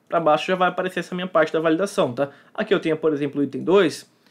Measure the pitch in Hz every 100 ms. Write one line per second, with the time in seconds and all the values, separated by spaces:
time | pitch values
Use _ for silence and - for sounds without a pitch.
0 | _ 170 160 156 - 185 180 180 180 180
1 | 170 180 180 165 156 165 165 160 196 196
2 | 156 123 143 - _ - 214 185 165 156
3 | 160 143 143 143 139 131 135 190 175 -
4 | - _ _